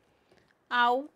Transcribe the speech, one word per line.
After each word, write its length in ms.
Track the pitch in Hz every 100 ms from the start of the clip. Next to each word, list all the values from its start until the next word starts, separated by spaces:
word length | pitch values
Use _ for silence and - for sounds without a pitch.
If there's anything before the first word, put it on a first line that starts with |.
| _ _ _ _ _ _ _
ao 360 | 247 240 247 294